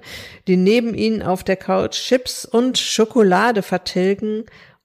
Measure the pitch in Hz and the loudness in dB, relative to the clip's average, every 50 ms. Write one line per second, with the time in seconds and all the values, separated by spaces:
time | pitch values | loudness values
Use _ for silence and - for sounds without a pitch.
0 | - - - - - - - - _ - 185 180 185 190 220 240 233 233 208 - | -10 -14 -18 -18 -18 -20 -20 -8 _ 0 2 4 4 4 4 4 2 0 -2 -2
1 | 214 220 220 208 - 185 185 185 - - 190 185 - - 190 190 - - - - | 0 0 -2 -2 -2 -4 -4 -2 -2 -2 -4 -2 -2 -2 -2 0 -2 -2 -6 -8
2 | - - 247 254 254 - - - - - - 226 247 262 247 - - - - - | -2 0 0 0 0 -4 -10 -12 -8 -2 0 0 0 0 0 -2 -4 -2 0 0
3 | 220 220 - 247 214 190 180 185 214 240 240 208 180 - 190 180 - - - 180 | 0 2 2 4 4 4 4 4 2 2 0 -2 -2 -2 -4 -4 -4 -4 -2 -2
4 | 180 190 202 196 214 214 214 214 233 - - - - - _ _ | 0 0 0 -2 -4 -4 -6 -6 -8 -10 -16 -20 -20 -20 _ _